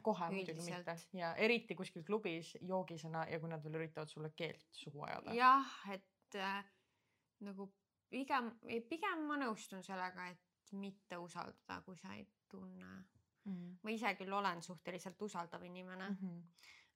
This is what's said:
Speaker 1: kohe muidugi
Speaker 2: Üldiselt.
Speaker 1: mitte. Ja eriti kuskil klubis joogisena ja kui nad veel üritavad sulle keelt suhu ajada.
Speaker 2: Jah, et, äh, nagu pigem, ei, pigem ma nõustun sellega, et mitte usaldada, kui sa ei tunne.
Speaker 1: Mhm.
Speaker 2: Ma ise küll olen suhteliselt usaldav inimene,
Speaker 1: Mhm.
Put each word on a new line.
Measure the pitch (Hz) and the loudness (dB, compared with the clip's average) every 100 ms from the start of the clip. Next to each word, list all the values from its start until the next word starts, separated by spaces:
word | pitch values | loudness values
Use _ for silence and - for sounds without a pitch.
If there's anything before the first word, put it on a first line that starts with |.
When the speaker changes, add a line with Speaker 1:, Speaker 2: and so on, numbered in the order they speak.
Speaker 1:
kohe | - 180 170 | 2 4 2
muidugi | 190 180 160 | 2 0 -2
Speaker 2:
Üldiselt. | 170 180 175 | -2 -2 -2
Speaker 1:
mitte. | 170 - 185 | -4 -4 -2
Ja | 170 160 | 0 6
eriti | 220 233 233 175 | 6 6 2 -4
kuskil | 185 180 | -4 -6
klubis | 165 208 208 165 165 - | 0 2 2 -2 -4 -8
joogisena | 180 185 185 160 160 165 160 | 0 0 0 -6 -2 -2 0
ja | 165 | 0
kui | 165 | 0
nad | 160 | -2
veel | 156 160 | -2 -2
üritavad | 160 156 156 | -2 -4 -6
sulle | - 156 | -4 -6
keelt | - 165 - - | -2 -4 -4 -14
suhu | - - 147 | -12 -10 -6
ajada. | - - - | -4 -2 0
Speaker 2:
Jah, | 233 254 269 262 - 196 | 8 10 10 6 -4 -6
et, | 196 - _ _ 202 | -8 -8 _ _ -2
äh, | 190 196 202 _ _ _ _ _ _ _ | 2 0 -2 _ _ _ _ _ _ _
nagu | 202 196 196 _ _ _ _ | -8 -6 -8 _ _ _ _
pigem, | 240 277 269 233 233 - | -2 2 2 2 -6 -2
ei, | 233 | -2
pigem | 233 320 415 339 302 | -2 0 2 2 2
ma | 294 | 2
nõustun | 262 208 - 190 | 2 -2 -6 -10
sellega, | 185 190 185 180 180 | -4 -2 -2 -4 -8
et | 175 _ _ - | -8 _ _ -10
mitte | 196 196 196 _ 175 | -6 -6 -8 _ -6
usaldada, | 175 175 - - - 180 | -6 -6 -6 -8 -8 -8
kui | - 175 | -8 -12
sa | 190 | -10
ei | 202 202 _ _ | -10 -12 _ _
tunne. | 190 185 185 185 190 190 _ _ _ 202 | -12 -12 -12 -12 -14 -14 _ _ _ -4
Speaker 1:
Mhm. | 180 175 180 | -4 -4 -6
Speaker 2:
Ma | 214 | -2
ise | 220 214 190 | 2 2 2
küll | 190 | 0
olen | 196 196 170 | 2 2 0
suhteliselt | 165 175 - 175 185 165 | -6 -6 -6 -4 -6 -6
usaldav | 208 185 175 175 | -4 -4 -6 -8
inimene, | 175 180 185 185 190 | -8 -10 -8 -6 -2
Speaker 1:
Mhm. | 190 190 170 170 - - - - | -2 -2 -6 -12 -20 -20 -20 -20